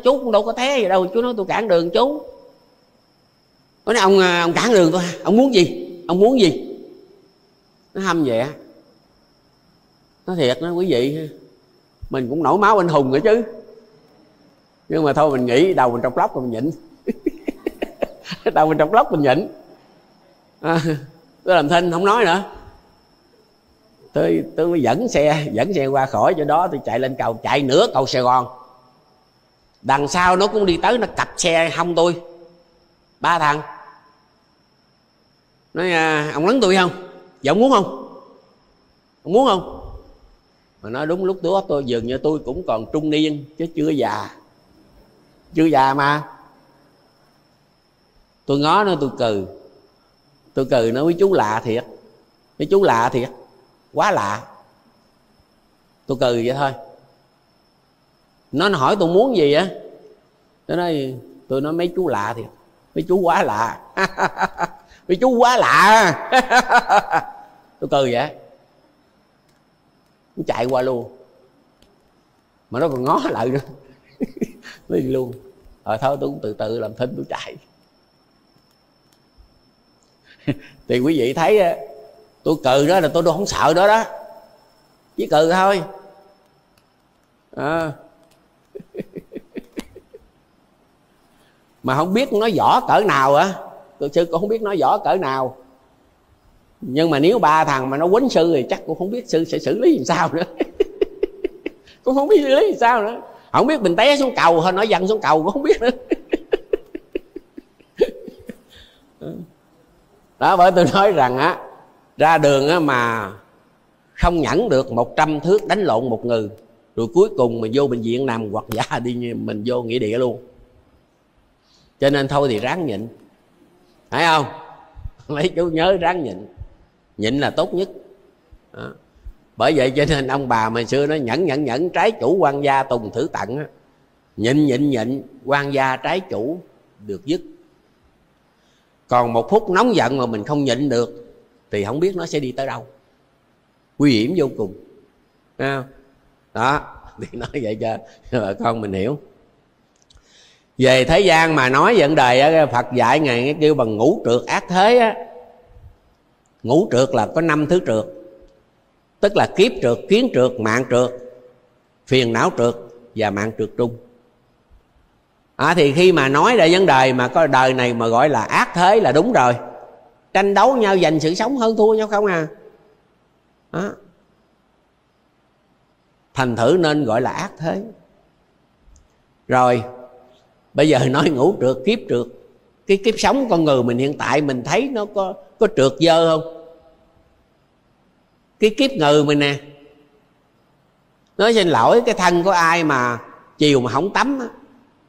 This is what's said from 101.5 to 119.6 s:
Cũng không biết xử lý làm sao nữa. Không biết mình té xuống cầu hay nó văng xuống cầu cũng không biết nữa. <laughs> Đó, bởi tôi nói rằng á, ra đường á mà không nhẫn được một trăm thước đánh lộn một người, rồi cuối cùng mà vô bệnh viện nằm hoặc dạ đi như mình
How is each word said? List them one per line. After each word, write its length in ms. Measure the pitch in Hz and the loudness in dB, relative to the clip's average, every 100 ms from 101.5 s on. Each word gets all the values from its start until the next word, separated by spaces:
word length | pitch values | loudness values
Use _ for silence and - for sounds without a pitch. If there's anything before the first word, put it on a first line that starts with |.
| - - - _ _ | -10 -16 -18 _ _
Cũng 120 | 254 269 | -4 -2
không 120 | 285 | 4
biết 140 | 415 | 4
xử 60 | 277 | 4
lý 180 | 277 403 | 2 2
làm 80 | 208 | 2
sao 240 | 233 240 | 2 2
nữa. 180 | 208 240 - - - | -2 -6 -14 -20 -4
Không 160 | - 254 | 0 2
biết 140 | 190 | 0
mình 140 | 185 170 | 0 2
té 220 | 254 285 | 2 2
xuống 180 | 269 - | 0 2
cầu 260 | 165 170 | 4 4
hay 100 | 175 | 2
nó 120 | 185 220 | 0 0
văng 180 | 175 185 | 0 0
xuống 140 | 214 | -2
cầu 220 | 139 156 | 2 2
cũng 80 | 165 | 0
không 120 | 277 | -2
biết 180 | 302 - | 0 2
nữa. 80 | 240 - - - - - - - - - - - - - - - - - - _ _ - - - - - - - _ - - _ _ _ | 0 -4 -6 -8 -6 -8 -4 -6 -4 -8 -8 -20 -14 -14 -14 -20 -20 -20 -20 _ _ -4 -4 -4 -20 -20 -20 -20 _ -20 -20 _ _ _
<laughs> 160 | 151 175 165 _ _ _ _ _ _ _ _ _ | -14 -14 -18 _ _ _ _ _ _ _ _ _
Đó, 180 | 143 190 | 0 4
bởi 140 | 180 | 4
tôi 140 | 180 170 | 6 2
nói 180 | 196 202 | 4 2
rằng 260 | 165 123 127 | 2 0 2
á, 200 | 160 175 - - - _ _ - | -2 -2 -10 -20 -20 _ _ 0
ra 200 | 151 165 | 2 4
đường 300 | 143 139 143 | 4 2 2
á 120 | 175 | 2
mà 520 | 151 127 117 113 98 101 _ _ _ _ _ _ _ | 2 0 0 -2 -6 -12 _ _ _ _ _ _ _
không 280 | - 180 175 | -2 0 0
nhẫn 280 | 127 147 233 | 0 0 0
được 220 | 135 131 | 0 0
một 240 | 113 - - | -2 -2 0
trăm 240 | 156 151 | 0 0
thước 280 | 156 208 - | 0 0 0
đánh 160 | 214 | -2
lộn 260 | 175 113 127 | 0 0 -2
một 160 | 110 120 | -4 -2
người, 240 | 117 101 - _ _ _ - | -2 -4 -10 _ _ _ -6
rồi 120 | 117 | -2
cuối 160 | 175 214 - | 2 2 2
cùng 240 | 120 113 | 0 0
mà 60 | 110 | -4
vô 140 | 131 143 | -2 0
bệnh 140 | 120 | -2
viện 240 | 113 120 135 | -4 -4 -4
nằm 260 | 113 110 | -4 -6
hoặc 140 | 107 - | -8 -6
dạ 300 | 110 - 135 | -6 -4 -4
đi 140 | 123 | -6
như 220 | 123 120 110 | -6 -6 -8
mình 280 | 107 107 | -8 -6